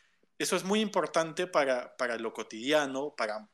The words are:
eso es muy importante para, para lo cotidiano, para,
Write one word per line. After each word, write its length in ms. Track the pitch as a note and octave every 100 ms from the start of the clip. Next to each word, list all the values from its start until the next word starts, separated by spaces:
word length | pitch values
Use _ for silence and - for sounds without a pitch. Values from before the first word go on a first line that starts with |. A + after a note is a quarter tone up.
| _ _ _ -
eso 180 | D#3 F#3
es 80 |
muy 160 | F#3 G#3+
importante 680 | G#3 G3 D#3 F3 D#3+ D#3 F3+
para, 500 | F3+ C3+ B2+ - -
para 220 | B2 A2+
lo 140 | A2+
cotidiano, 840 | - G#2+ A2 B2+ D3+ C#3 C3+ D3 -
para, 320 | A2+ G#2+ G#2+